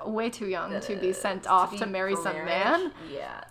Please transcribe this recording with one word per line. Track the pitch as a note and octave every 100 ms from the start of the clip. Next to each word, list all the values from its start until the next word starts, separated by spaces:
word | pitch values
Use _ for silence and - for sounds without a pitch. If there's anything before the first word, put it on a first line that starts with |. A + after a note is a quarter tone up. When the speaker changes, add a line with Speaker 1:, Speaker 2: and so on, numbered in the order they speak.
| G#3
Speaker 1:
way | G#3+ A#3
too | A#3 G3+
young | F3+ F#3
Speaker 2:
That | G3+
Speaker 1:
to | - G3
be | F#3
Speaker 2:
is, | F#3+
Speaker 1:
sent | G#3 F#3
Speaker 2:
to | -
Speaker 1:
off | F#3 F3+
Speaker 2:
be | G3+
Speaker 1:
to | G3
marry | F#3+ F#3+ G3
Speaker 2:
for |
Speaker 1:
some | G3
Speaker 2:
marriage. | D#3 E3
Speaker 1:
man. | E3+ G#3 E4+ F4+ - -
Speaker 2:
Yeah. | - - - -